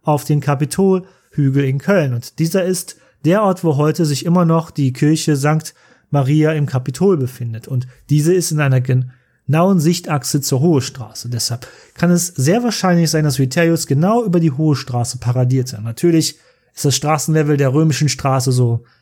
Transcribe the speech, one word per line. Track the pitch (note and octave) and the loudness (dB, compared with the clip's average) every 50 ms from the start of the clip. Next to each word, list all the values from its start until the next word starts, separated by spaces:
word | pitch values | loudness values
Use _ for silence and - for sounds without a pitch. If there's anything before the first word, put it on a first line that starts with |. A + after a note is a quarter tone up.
| - | -4
auf | D#3 D3+ C#3 - | -2 -2 -2 0
dem | - D3 D3 | 0 -2 0
Kapitolhügel | - D3+ C#3+ C3 D3+ C3 - - G3 F#3+ F#3 F#3 F3+ - _ _ _ _ - D3 C#3+ C3+ C3+ C#3 C#3 | 0 0 -2 -2 -2 -4 -2 0 2 2 2 0 -2 -8 _ _ _ _ -4 0 0 2 2 0 0
in | C3+ C3 C#3 | 0 -2 -2
Köln. | - F#3 G3+ F#3 D3+ C3+ B2 | 0 0 0 2 2 0 -2
Und | A#2 - - - - | -6 -8 -8 -6 -4
dieser | D#3+ E3 E3+ F#3+ F3+ | -4 -2 -2 -2 -2
ist | F#3 F#3 E3+ - - - _ _ _ _ _ - | -2 -4 -4 -6 -12 -18 _ _ _ _ _ 0
der | D#3 F3+ G#3+ G#3+ | 0 2 2 2
Ort, | F#3+ F#3 - - | 2 0 0 0
wo | E3 C#3+ | 0 0
heute | C3+ D3 D#3 D3+ - E3+ | 2 2 0 0 0 0
sich | D3+ C#3+ C3 D3 | 0 -2 -2 -2
immer | F3 F3 F3+ F3 | 0 2 2 4
noch | D#3+ E3 E3 D#3+ - | 2 2 0 -2 -4
die | - - C#3+ C3 B2+ | -4 -2 -2 -2 0
Kirche | - D3 D3 D#3+ D#3 - E3 D3+ | 0 0 2 2 0 0 0 0
Sankt | C3+ C3+ D3 D#3 D#3 - - - _ _ _ _ _ _ - | 0 0 0 0 0 -2 -6 -14 _ _ _ _ _ _ -4
Maria | - C#3+ C3+ C3 D3 D#3 D3+ D#3 D#3+ | -2 0 0 2 2 2 2 2 2
im | D3+ D3 | 0 -2
Kapitol | B2 - C3 B2+ - B2+ - F3+ G3+ F#3 D3 | -2 -2 -4 -4 -4 -4 0 2 2 2 2
befindet. | B2+ A#2+ - - B2 A#2 A2+ A2 - - | 0 -4 -6 -8 -10 -8 -8 -10 -10 -6
Und | C3+ B2+ B2+ - - _ _ - | -6 -6 -6 -6 -10 _ _ 0
diese | C#3+ D3+ D3 E3 F#3 | 0 2 2 2 2
ist | F#3 E3 - | 0 0 -2
in | D#3+ D3+ | -2 0
einer | D3 C3+ C3 B2+ | 0 2 2 2
genauen | B2+ C3 B2+ B2+ B2+ B2+ - _ _ _ _ _ _ - C3 D#3+ F3 G3 G3 F3 | 0 0 0 0 -2 -2 -8 _ _ _ _ _ _ -2 0 2 2 4 2 2
Sichtachse | C#3+ E3 F3 F3 - - D#3 C#3+ - - - D3 | 2 2 0 0 -2 -4 -4 -4 -4 -2 -4 -4
zur | C3+ - C#3+ B2 | -2 -2 0 2
Hohe | C#3+ F3+ D#3+ C3+ | 2 2 2 2
Straße. | B2+ - - C3 A2+ - - - - A#2+ | 0 -2 -8 -14 -16 -16 -14 -14 -12 -8
Deshalb | A#2+ A2 - - A#2+ A#2+ - - - - - - _ | -8 -6 -6 -6 -8 -8 -12 -16 -20 -20 -20 -18 _
kann | - E3+ F3 | -2 0 2
es | F3 E3+ F3 - | 2 2 0 -2
sehr | - - B2+ D3 F#3+ A#3+ A#3+ | -4 -2 0 2 2 2 0
wahrscheinlich | A#3 G3+ - - F#3 F3 E3+ E3 D3+ | -2 -2 -2 0 2 2 2 2 2
sein, | D#3+ D#3 D#3 | 0 0 0
dass | D3 C3 C3 | 0 0 0
Vitellius | C3+ B2+ - F3 E3+ E3+ E3 D#3+ - | -2 -2 0 0 2 2 2 0 0
genau | - C#3 C#3 E3 G3 A3+ A#3+ A#3 | -2 0 0 2 2 2 2 0
über | G#3 E3+ F3 | 0 0 2
die | E3 D#3+ B2 | 2 0 0
Hohe | C#3 D#3 D#3 C#3+ | 0 0 0 0
Straße | B2 - - B2 A#2+ A#2+ - - B2 | 0 -2 -4 -4 -4 -4 -4 -6 -6
paradierte. | - A#2+ A#2+ B2+ B2+ B2 C3 C3 B2 B2+ - G#2 G#2+ | -4 -2 0 0 2 2 2 0 -2 -4 -6 -10 -10
Natürlich | A#2 A2+ - - F3 E3 D#3+ D3+ - - _ _ _ _ _ _ _ _ | -10 -6 -2 0 2 2 2 0 0 -4 _ _ _ _ _ _ _ _
ist | - - | -4 -2
das | C#3+ C3 | -2 0
Straßenlevel | - - D3 D#3 C#3+ - - D#3 D#3 D3+ D3 D3+ | 0 0 0 -2 0 0 0 0 2 2 2 2
der | C#3 C#3+ C3 B2+ | 2 2 2 2
römischen | D3+ D#3+ D#3+ C3+ - D#3 C#3 | 2 2 2 2 2 0 -2
Straße | - - - C3+ C3 C3+ B2+ C3 B2+ | -2 -2 -2 0 0 0 0 0 2
so | B2+ B2 A#2 A#2 A#2 - _ _ _ | 2 2 2 0 -2 -4 _ _ _